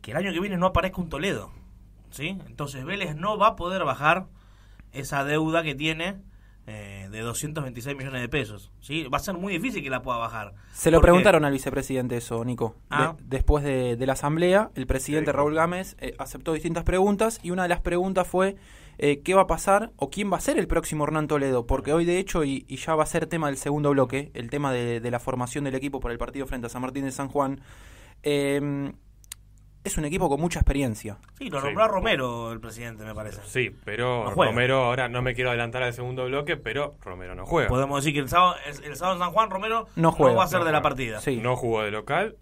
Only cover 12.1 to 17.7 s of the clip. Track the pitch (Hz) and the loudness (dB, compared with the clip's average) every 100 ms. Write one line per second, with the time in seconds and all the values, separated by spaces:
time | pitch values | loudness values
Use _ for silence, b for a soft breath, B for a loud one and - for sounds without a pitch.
12.1 | 120 117 113 120 120 113 - - 147 156 | -4 -4 -4 -4 -2 -4 -6 -4 0 0
13.1 | 160 117 131 - 151 143 131 123 117 131 | -2 -6 0 4 4 4 0 0 0 0
14.1 | 131 143 160 175 190 214 - 127 131 139 | 0 0 2 4 4 2 -4 -2 -2 0
15.1 | 151 151 139 147 156 165 180 190 - 127 | 0 0 2 2 2 0 0 -8 -10 -10
16.1 | - 131 - 170 160 170 165 165 180 196 | -8 -12 -8 -4 -2 -2 -2 0 4 4
17.1 | 202 220 220 170 180 175 | 4 0 0 -4 -2 0